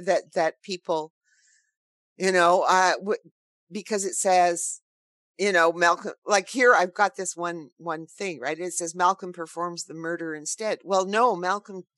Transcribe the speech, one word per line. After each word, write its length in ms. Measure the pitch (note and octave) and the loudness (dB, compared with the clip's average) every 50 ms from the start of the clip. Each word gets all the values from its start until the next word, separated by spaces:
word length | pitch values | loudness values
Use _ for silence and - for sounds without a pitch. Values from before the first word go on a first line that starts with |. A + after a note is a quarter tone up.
| F3 | -2
that, 300 | F#3 F3+ D#3 - D#3 _ | 0 0 0 -2 -4 _
that 280 | F#3 D#3+ D#3+ - - | -2 -2 -2 -4 -6
people, 520 | _ - F#3+ F3+ - - E3+ D#3 D#3 D#3+ _ _ _ _ _ _ _ _ _ _ _ _ _ _ _ _ _ _ _ _ _ _ | _ -12 -12 -10 -6 -4 -4 -4 -4 -8 _ _ _ _ _ _ _ _ _ _ _ _ _ _ _ _ _ _ _ _ _ _
you 140 | F#3 F#3+ | 0 2
know, 340 | F#3 F3+ F3 E3+ F3+ F#3+ D3 C#3 | 4 6 6 6 6 4 4 4
uh, 260 | F3+ F#3 F#3 F3+ D#3 B2 | 4 4 4 4 2 0
w-, 200 | F3+ G3 G3+ - - - _ _ _ _ _ _ _ _ | -2 -4 -6 -6 -6 -16 _ _ _ _ _ _ _ _
because 320 | E3+ G#3+ F#3 - A3 G3+ F#3+ | -12 -12 -6 -4 -4 -4 -4
it 100 | F#3+ - | -4 -6
says, 680 | - - G3 F#3 F3+ F3 F3 E3+ E3+ - - - - _ _ _ _ _ _ _ _ _ _ _ - | -2 0 2 4 4 4 4 2 -2 -6 -8 -10 -12 _ _ _ _ _ _ _ _ _ _ _ -4
you 140 | F#3+ G#3 | -2 2
know, 200 | F#3+ F3 E3 E3+ | 4 4 4 4
Malcolm, 420 | E3 F3 F3 E3+ E3+ E3+ - E3+ - - _ | 4 4 4 4 4 2 -2 -10 -12 -10 _
like, 240 | - G#3 G3 F#3+ - | 0 2 2 2 0
here 240 | - B3+ B3+ B3 B3 | -2 2 4 6 6
I've 200 | E3+ F3+ F3+ - | 6 4 0 0
got 220 | - G#3 G3 - - | 0 0 0 0 -4
this 180 | F#3+ - - | -8 -10 -8
one, 340 | E3+ E3+ F3 E3+ E3+ D3+ A#2+ _ _ | -6 -6 -6 -6 -8 -12 -18 _ _
one 300 | E3 E3+ D#3+ D#3+ D#3+ D3+ | -10 -10 -8 -8 -10 -16
thing, 320 | - - G3+ F#3+ E3 B2+ | -12 -10 -8 -8 -8 -6
right? 180 | B2 C#3 D#3 D#3 | -6 -6 -6 -6
It 140 | F3+ F3+ E3+ | -8 -8 -6
says, 220 | - F3 E3+ E3 | -6 -6 -8 -2
"Malcolm 360 | F3+ F3+ F3+ - - G3+ F3+ F3 | 2 2 2 2 0 -6 -12 -10
performs 500 | F3 E3 D#3+ - E3 E3+ F3 F3 E3 - | -12 -12 -12 -8 -8 -8 -8 -8 -10 -14
the 80 | - D3+ | -14 -14
murder 400 | D#3+ E3 E3 F3 D#3+ E3 D#3+ D#3 | -12 -8 -8 -8 -6 -8 -8 -10
instead." 460 | D3+ D3+ - - - A3 G#3+ F#3 - - | -10 -10 -10 -10 -6 -4 -6 -6 -6 -4
Well, 220 | D#3+ G3 F#3+ F#3+ | -2 0 0 0
no, 300 | F#3+ G3+ A3 B3 B3 G#3 | 0 0 2 2 2 2
Malcolm 480 | F3 F3 F3+ G3 G#3 - - G3 F#3 F3 _ _ | 0 -2 -2 -4 -4 -6 -12 -16 -16 -16 _ _